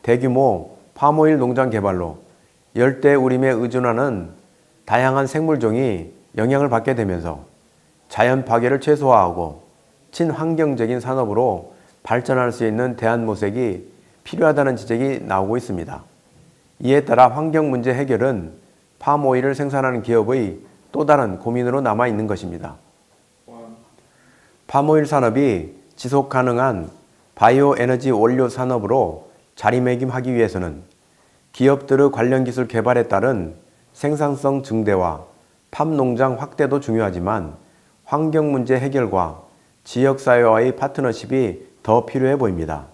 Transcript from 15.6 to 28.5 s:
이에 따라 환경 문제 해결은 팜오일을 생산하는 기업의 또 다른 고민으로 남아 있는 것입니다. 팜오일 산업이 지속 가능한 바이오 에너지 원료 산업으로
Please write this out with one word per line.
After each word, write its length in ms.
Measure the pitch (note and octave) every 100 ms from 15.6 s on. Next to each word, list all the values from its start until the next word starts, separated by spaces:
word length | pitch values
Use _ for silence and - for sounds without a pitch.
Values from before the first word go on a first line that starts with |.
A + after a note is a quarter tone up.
| A#2+ F2+ E2 C#2 - _ _ _ _ _ _ _
이에 240 | B2 C#3
따라 240 | D3 A#2+ B2
환경 420 | C3 D#3+ D#3 D3+
문제 240 | B2+ A#2+
해결은 600 | B2+ C#3 A2 C3 A2+ E2 - _ _ _ _
팜오일을 560 | - D3 C#3 B2+ C3+ C#3
생산하는 480 | C#3+ C#3 C3 B2
기업의 560 | A2+ A#2 G#2+ C3 G#2 - - _ _
또 120 | - D3
다른 320 | D3 A2+ F#2
고민으로 420 | A#2 A#2+ B2 C3
남아 260 | B2+ G#2+ B2
있는 200 | G#2+ A2
것입니다. 480 | F#2 F2+ E2+ E2+ C#2+ _ _ _ _ _ _ - A#2 A2+ A2 _ _ _ _ _ _ _ _ -
팜오일 380 | C#3 D3 D#3 D3
산업이 680 | D3 A#2+ A#2 C#3+ F#2+ D#2+ - _ -
지속 320 | B2 C#3 C3+
가능한 600 | C3 B2+ A#2+ C3 G2+ D#2 - _ _ _ -
바이오 400 | A2 C3+ C#3+ C3+
에너지 320 | A#2+ B2 C3+
원료 360 | A2 A2+ B2+
산업으로 800 | B2